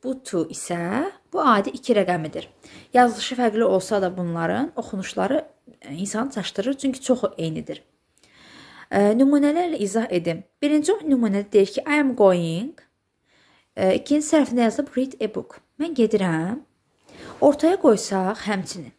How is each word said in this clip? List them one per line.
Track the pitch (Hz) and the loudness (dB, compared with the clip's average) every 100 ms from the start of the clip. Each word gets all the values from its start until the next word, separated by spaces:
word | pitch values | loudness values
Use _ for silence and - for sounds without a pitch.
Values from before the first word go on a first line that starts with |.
bu | 262 262 | -10 -10
to | - 175 160 | -6 -4 -4
isə, | - - 170 170 226 381 - _ | -8 -8 -6 -4 -4 -4 -8 _
bu | 349 | 0
adi | 294 208 226 | 2 2 0
iki | - - 208 | -4 0 0
rəqəmidir. | 175 175 156 160 - _ - - - | 2 -2 -4 -10 -14 _ -20 -20 0
Yazılışı | 247 240 208 - 247 | 4 4 2 -6 -2
fərqli | 233 214 | 0 2
olsa | 214 190 - 208 | 2 2 0 -2
da | 185 185 | -2 -2
bunların | 175 165 165 208 277 - | -6 -2 -2 -2 -4 -6
oxunuşları, | - 190 - 190 196 294 - _ _ - | -8 -8 -8 -4 -2 -2 -4 _ _ -20
e, | - | -14
insanı | 151 196 214 269 | -8 -6 -6 -6
çaşdırır, | 226 175 - 233 | -6 -8 -4 -4
çünki | 269 269 262 | -2 -4 -4
çoxu | - 247 196 - | -2 0 -2 -4
eynidir. | 160 160 151 - _ _ _ _ _ _ - - - - - | -6 -6 -10 -14 _ _ _ _ _ _ -20 -20 -20 -20 -4
Ə, | 202 202 226 | 2 4 4
nümunələrlə | 269 285 285 320 349 311 | 4 4 4 2 -2 -2
izah | 202 220 220 | -2 -2 -2
edim. | 180 170 165 - - | -2 -2 -6 -8 -4
Birinci | 294 302 302 403 311 | 0 2 2 0 2
nümunədə | 262 220 196 202 | 2 2 0 2
deyir | 208 196 | 4 4
ki, | - 311 | 0 0
I | 302 | 2
am | 269 226 | 2 6
going. | 196 175 165 165 269 - _ _ _ _ _ _ _ _ _ | 6 6 0 -4 -6 -12 _ _ _ _ _ _ _ _ _
Ə, | 214 190 - | -2 0 0
ikinci | - 302 302 | 0 0 4
sərfində | 311 233 240 226 | 2 2 2 2
yazılıb | 226 285 254 | 0 -4 -2
read | 262 - | -4 -4
a | 214 | -6
book. | - - - _ - | -6 -12 -18 _ -8
Mən | 339 262 | -6 0
gedirəm. | 220 208 185 160 175 254 - _ _ _ _ - - - | 2 2 0 -2 -2 -6 -12 _ _ _ _ -20 -14 2
Ortaya | 294 277 330 370 | 2 4 2 4
qoysaq | 294 208 - 190 185 220 | 4 2 0 -2 -2 -4
həmçinin. | 208 196 151 185 - | -4 -6 -6 -12 -14